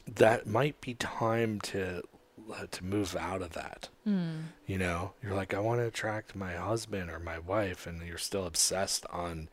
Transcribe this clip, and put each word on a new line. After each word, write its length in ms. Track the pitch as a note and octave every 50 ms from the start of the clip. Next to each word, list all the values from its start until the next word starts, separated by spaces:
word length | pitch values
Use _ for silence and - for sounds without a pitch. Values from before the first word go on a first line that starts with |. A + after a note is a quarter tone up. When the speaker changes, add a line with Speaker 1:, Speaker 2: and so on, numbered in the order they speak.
| - - A2+
Speaker 1:
that 340 | - A#2 A2 A#2 A#2 -
might 340 | - G#2+ A2+ C3+ D3+ C#3+ -
be 140 | - - A#2+
time 680 | A#2 - - - - A#2+ A2+ A2+ A#2 A#2 A2 G#2+ G2+ -
to, 400 | - - G2 F#2+ F#2 F2+ F2 - - - - - _ _ - G#2+ A2 G#2
uh, 140 | G2 F#2+ - -
to 120 | - F2+
move 300 | F#2 G2 G#2 G2+ F2+ F2
out 260 | E2+ E2 F2 F#2+ F#2+ F2+
of 100 | E2+ D2+
that. 360 | D2+ C2+ - - - - - - - -
Speaker 2:
Mm. 360 | G#3+ G3+ F#3 F3 E3 D#3+ D#3+ D#3+ D#3+ - - -
Speaker 1:
You 120 | - G2 F#2+
know, 340 | F#2+ F2 E2+ E2+ F#2 G#2 - - -
you're 120 | G2+ F#2+
like, 200 | G2 F#2+ F#2 -
"I 60 | G2
wanna 260 | G#2 A2+ A#2+ A#2+ A#2+
attract 480 | A#2 A2 - - A2 G#2+ G#2+ - - -
my 180 | G#2 G2+ F2+ F2
husband 540 | E2+ F2+ G2 A2 A2+ A2 - G#2 G2 F2+ E2
or 80 | E2 E2
my 180 | E2+ E2+ E2 E2
wife," 480 | E2 E2+ F#2+ A2 G#2 F#2+ F2+ - -
and 160 | E2+ E2+ E2 E2+
you're 120 | E2+ E2+ E2
still 260 | - - - G2 F#2+
obsessed 600 | F2 D#2+ - - - F2 F#2 G2 - - - - -
on 380 | - F2 - - E3+ D#3+ - -